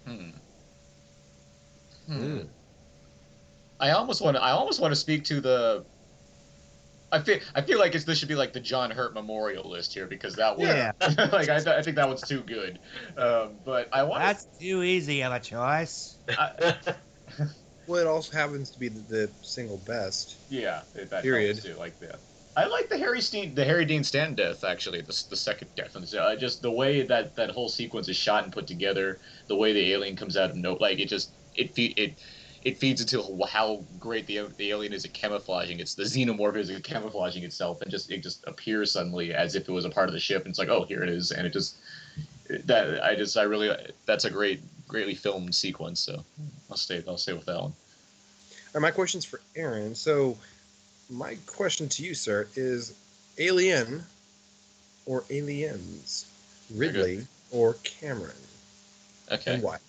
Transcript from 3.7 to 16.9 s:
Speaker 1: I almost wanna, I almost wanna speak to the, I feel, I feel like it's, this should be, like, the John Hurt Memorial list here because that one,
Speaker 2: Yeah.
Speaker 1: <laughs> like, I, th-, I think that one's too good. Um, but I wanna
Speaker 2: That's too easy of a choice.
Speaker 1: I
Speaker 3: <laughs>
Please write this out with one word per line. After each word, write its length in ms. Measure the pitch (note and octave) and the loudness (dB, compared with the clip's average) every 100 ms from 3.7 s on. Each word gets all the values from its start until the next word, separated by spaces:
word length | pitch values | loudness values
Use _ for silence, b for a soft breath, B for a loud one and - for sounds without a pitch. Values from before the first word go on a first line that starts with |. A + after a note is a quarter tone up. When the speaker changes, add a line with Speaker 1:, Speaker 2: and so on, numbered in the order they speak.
| - | 0
Speaker 1:
I 100 | C#3 | 4
almost 300 | F3 B3 A3 | 4 4 2
wanna, 200 | G#3+ C3+ | 4 4
I 100 | B2+ | 6
almost 300 | D#3 C#4+ - | 4 4 2
wanna 160 | D#3+ C#3+ | 2 2
speak 280 | - D3+ D3 | 2 0 2
to 140 | C#3+ | 0
the, 440 | B2+ B2+ A#2 G#2 - - - - - - - - - - - - - | 4 6 6 2 -2 -20 -20 -20 -20 -20 -20 -20 -20 -20 -20 -20 0
I 80 | D3+ | 0
feel, 180 | D3+ G3+ B | 4 0 B
I 80 | - | -2
feel 160 | D3 A#3 | 2 6
like 160 | F3+ | 6
it's, 100 | D#3+ | 4
this 140 | D3+ D#3 | 0 0
should 100 | D3 | 0
be, 60 | |
like, 180 | D3 B2+ | 0 0
the 80 | B2+ | -2
John 300 | - C3 B2 | -2 0 0
Hurt 240 | A#2 A#2+ | -2 -4
Memorial 540 | A2 G#2+ A2 G#2+ F#2+ F2+ | -4 -6 -2 -2 -2 -6
list 260 | F2 F2 | -6 -6
here 120 | G2 F#2+ | -6 -8
because 280 | G2 G2 F2+ | -8 -8 2
that 220 | A2 - | 2 4
one, 80 | - | 4
Speaker 2:
Yeah. 260 | D3+ A#2 - | 4 2 2
Speaker 1:
<laughs> 40 | |
like, 480 | F#3 D3+ G#3 G3 D3 | 2 4 4 4 4
I, 100 | D3+ | 4
th-, 100 | D#3 | 4
I 120 | D3+ | 2
think 160 | D#3 D3 | 2 2
that 100 | C3+ | 2
one's 120 | C3 | 2
too 180 | - C#3 | -4 -4
good. 360 | G#2+ A2+ F#2 F2 B B B - | -4 -6 -6 -8 B B B 0
Um, 360 | A#2+ A#2 G#2+ G#2 | 4 4 2 -6
but 240 | C3 B2+ A#2+ | -2 -2 2
I 100 | C3 | 2
wanna 220 | D3 G#3 | 2 4
Speaker 2:
That's 200 | F3+ G3+ - - | 2 2 -6 -10
too 220 | F3 F#3+ | -2 0
easy 400 | F3+ F#3 D3 C#3+ | 4 2 2 0
of 100 | B2+ | 0
a 80 | B2 | -2
choice. 760 | - A#2 B2+ D3+ E3 - - - - | -4 -2 2 2 0 -8 -14 -12 -4
Speaker 1:
I 460 | A#2+ D3 - E3+ - | 0 0 2 2 2
Speaker 3:
<laughs> 1080 | - | -4